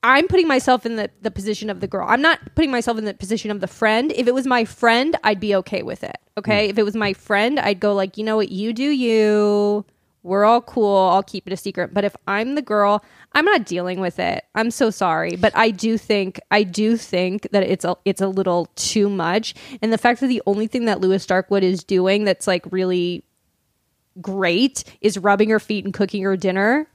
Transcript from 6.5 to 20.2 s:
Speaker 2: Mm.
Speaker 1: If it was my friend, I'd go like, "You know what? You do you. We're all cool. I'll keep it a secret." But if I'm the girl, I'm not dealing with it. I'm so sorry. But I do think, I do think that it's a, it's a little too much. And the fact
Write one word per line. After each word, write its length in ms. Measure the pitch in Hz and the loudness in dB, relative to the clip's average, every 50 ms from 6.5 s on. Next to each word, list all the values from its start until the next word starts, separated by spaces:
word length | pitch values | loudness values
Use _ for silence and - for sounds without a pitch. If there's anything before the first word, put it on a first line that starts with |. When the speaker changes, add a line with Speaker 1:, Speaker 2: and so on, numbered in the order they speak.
| 214 208 214 | 0 2 0
Speaker 2:
Mm. 40 | 202 | 0
Speaker 1:
If 80 | 202 226 | 0 0
it 40 | |
was 140 | 214 202 202 | 0 0 0
my 160 | 226 214 202 | -2 -2 -2
friend, 480 | 196 - _ - 220 202 214 240 294 285 | -4 -6 _ -2 0 2 2 2 0 0
I'd 180 | - 208 202 180 | 0 0 -2 0
go 160 | - 208 202 | 0 0 2
like, 220 | 196 190 196 - | 0 -2 -4 -4
"You 80 | - 214 | -6 -4
know 120 | 220 220 | -2 0
what? 120 | 220 208 - | 0 0 -2
You 220 | 196 185 208 226 | -4 -6 -4 -4
do 160 | 233 220 269 285 | -4 -2 -2 -2
you. 960 | 302 269 254 233 226 220 214 214 214 208 208 208 208 208 208 208 208 208 202 _ _ _ _ _ _ _ | 0 0 0 2 2 4 4 4 4 4 2 2 2 2 2 0 0 -2 -4 _ _ _ _ _ _ _
We're 220 | _ 175 185 196 208 | _ -4 0 2 4
all 160 | 214 233 240 | 4 4 4
cool. 360 | 247 - - 247 220 202 202 | 0 -2 -2 0 2 4 4
I'll 260 | 190 190 185 175 190 | 4 4 4 4 2
keep 240 | 196 - - 196 _ | 0 -2 -10 -12 _
it 60 | - | -8
a 40 | 190 | -10
secret." 360 | 185 - 202 165 - 175 - - | -8 -8 -8 -4 -4 -6 -4 -2
But 100 | 202 196 | -2 -2
if 120 | 202 - - _ | -2 -4 -6 _
I'm 280 | - 196 202 226 254 277 | -4 -2 -2 -2 -2 -4
the 80 | 294 | -6
girl, 420 | 269 - 214 208 208 202 202 208 _ _ _ - - _ | -4 0 0 2 4 4 2 0 _ _ _ -20 -20 _
I'm 120 | _ 294 302 | _ 2 2
not 200 | 392 415 330 208 | 4 2 2 0
dealing 340 | - 175 175 175 180 185 185 | -2 -6 -4 -4 -4 -4 -2
with 180 | 190 175 - - | -4 -4 -2 -2
it. 260 | 180 175 - - - _ _ | -2 -2 -2 -4 -8 _ _
I'm 160 | - 220 240 | -2 -2 -2
so 200 | - - 262 220 | 0 0 0 0
sorry. 460 | 196 - 196 180 160 160 165 170 170 | 0 0 0 0 0 0 -2 -4 -2
But 180 | 180 180 220 - | 0 0 2 4
I 140 | - 226 226 | 4 2 2
do 260 | 214 185 - 226 226 214 | 2 0 -2 -2 -2 -2
think, 420 | - - 214 202 190 185 - - - _ | -2 -2 -2 0 0 -4 -8 -12 -6 _
I 120 | 196 208 | 0 0
do 340 | 214 185 175 202 214 220 233 | 0 0 -2 -2 0 0 0
think 520 | 220 - - - 175 185 185 190 208 - - | 0 -2 -4 -2 -2 -2 -2 -4 -6 -8 -2
that 100 | - 202 | 0 0
it's 220 | 190 - 185 175 - | 2 2 -2 -2 0
a, 120 | 175 180 _ _ | -4 -4 _ _
it's 160 | 196 190 - | -4 -2 0
a 60 | 190 196 | -2 -2
little 380 | 190 190 190 185 175 175 170 - _ | 0 -2 0 0 0 0 -2 -4 _
too 320 | - - - - 220 202 202 | -8 -6 -2 2 2 2 2
much. 460 | 202 190 165 165 175 220 226 - - - - - 269 226 | 0 -2 -2 0 0 -2 -2 -4 -12 -14 -18 -18 -12 -6
And 120 | - 220 | -2 -2
the 60 | 226 214 | -2 2
fact 220 | - 240 240 233 | 2 0 2 2